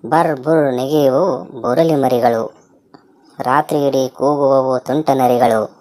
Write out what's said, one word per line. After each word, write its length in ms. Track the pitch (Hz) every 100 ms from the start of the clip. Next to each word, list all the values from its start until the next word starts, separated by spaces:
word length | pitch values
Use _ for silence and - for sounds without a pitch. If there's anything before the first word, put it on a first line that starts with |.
ಬರ್ 300 | - 156 170 143
ಬುರ್ 240 | 131 160 143
ನೆಗೆಯುವವು 880 | 123 135 151 139 131 185 131 90 120
ಬೊರಲಿ 340 | 120 127 165 147
ಮರಿಗಳು. 480 | 131 127 120 113 113 - _ _ _ - _ _ _ -
ರಾತ್ರಿ 400 | 127 139 151 151
ಇಡೀ 200 | 143 135 131
ಕೂಗುವವು 640 | - 139 147 139 135 131 127
ತುಂಟ 300 | - 139 151
ನರಿಗಳು. 520 | 135 123 123 127 110 107 -